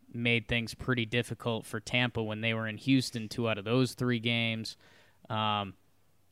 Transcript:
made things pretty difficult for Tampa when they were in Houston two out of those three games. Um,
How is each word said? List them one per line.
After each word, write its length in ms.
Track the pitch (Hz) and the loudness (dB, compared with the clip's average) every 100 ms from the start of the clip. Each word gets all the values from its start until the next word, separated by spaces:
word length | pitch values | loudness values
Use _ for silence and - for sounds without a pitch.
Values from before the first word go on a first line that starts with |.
| - | -12
made 340 | 120 120 117 110 | -2 2 2 2
things 260 | 117 113 | -2 -2
pretty 320 | - - 123 110 | -4 0 0 2
difficult 600 | 120 - 117 120 110 - | 0 -2 -4 -4 -4 -4
for 140 | 113 | -8
Tampa 440 | - 123 123 117 | 0 2 2 0
when 180 | 107 107 | -4 -2
they 120 | 113 | -2
were 140 | 113 110 | -2 -4
in 100 | 107 | -2
Houston 500 | 135 135 - 117 107 | 4 4 4 -4 -6
two 220 | - 113 | -2 0
out 80 | 104 | 0
of 80 | 101 | 2
those 280 | 127 127 - | 2 2 0
three 240 | 123 120 | 0 0
games. 580 | 117 117 113 113 113 - - - _ _ - | 2 2 0 -2 -6 -12 -20 -20 _ _ -6
Um, 440 | 110 107 104 98 - _ _ _ _ _ | 0 2 0 -2 -8 _ _ _ _ _